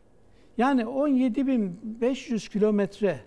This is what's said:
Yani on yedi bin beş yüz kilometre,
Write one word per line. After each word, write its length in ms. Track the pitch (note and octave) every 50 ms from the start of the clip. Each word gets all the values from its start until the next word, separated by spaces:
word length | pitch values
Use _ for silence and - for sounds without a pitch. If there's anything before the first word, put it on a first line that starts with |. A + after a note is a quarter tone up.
| - _ - - - - - - - - - -
Yani 280 | A#3+ C#4 C#4+ B3 A3
on 220 | A#3 C4+ C4+ D4 D4+
yedi 380 | C4+ B3 C4 B3+ G#3+ C#4+ C4+
bin 340 | C4+ C4 A#3 G3+ F#3 E3+ -
beş 480 | - G#3+ A3 A#3 A#3 B3+ C4+ B3+ - -
yüz 180 | A#3 G3+ - -
kilometre, 720 | - G3+ G#3 G#3+ G#3 G3+ G3+ G3 - - G#3 F#3+ D3+ A#2 -